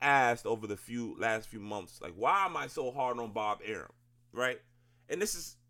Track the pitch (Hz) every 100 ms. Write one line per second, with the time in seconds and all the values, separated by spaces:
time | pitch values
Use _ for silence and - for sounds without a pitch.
0 | 143 139 123 117 107 113 107 104 - 120
1 | 117 - 113 110 107 110 104 104 90 -
2 | 85 87 123 190 190 160 135 - 127 123
3 | 127 120 117 107 107 104 104 104 65 -
4 | _ _ _ - 127 123 - _ _ _
5 | _ 175 208 - - - _